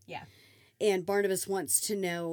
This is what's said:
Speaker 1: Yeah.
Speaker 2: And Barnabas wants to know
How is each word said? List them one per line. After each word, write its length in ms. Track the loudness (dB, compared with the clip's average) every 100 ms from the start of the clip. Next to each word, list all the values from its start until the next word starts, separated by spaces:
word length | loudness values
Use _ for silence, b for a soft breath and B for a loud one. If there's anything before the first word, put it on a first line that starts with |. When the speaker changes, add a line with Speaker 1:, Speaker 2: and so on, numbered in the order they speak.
| -14
Speaker 1:
Yeah. 160 | -14 -14 b b b b 0
Speaker 2:
And 240 | 2 2 2
Barnabas 400 | 2 2 0 -2
wants 360 | -2 0 0 0
to 80 | -2
know 320 | -2 -2 -4